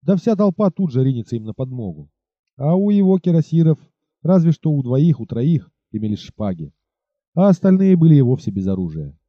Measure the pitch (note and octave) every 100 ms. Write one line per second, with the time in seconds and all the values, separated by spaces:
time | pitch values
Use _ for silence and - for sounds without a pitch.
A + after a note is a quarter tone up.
0 | - F#3+ - G#3 G#3 F3 G#3 - F#3 B2
1 | C3 B2 G#2+ A#2 A2 G#2 C3 B2+ G#2 D2+
2 | D2 _ _ _ _ _ C#3 F3+ G3+ G3+
3 | F#3+ F#3+ F3+ E3 D3+ E3 D#3+ D#3 _ _
4 | _ _ D#3 F#3 E3 D#3 D#3+ D3 B2 C3
5 | E3 D3+ A2 A2 C3+ D#3+ - _ _ G#2+
6 | G#2+ G#2 - _ G#2 F2+ D2 _ _ _
7 | _ _ _ - G3 F3+ G3 F#3+ F#3+ F#3
8 | E3 D3 B2 C3 - G2 F#2+ F#2+ F2 D#2
9 | C#2+ C#2+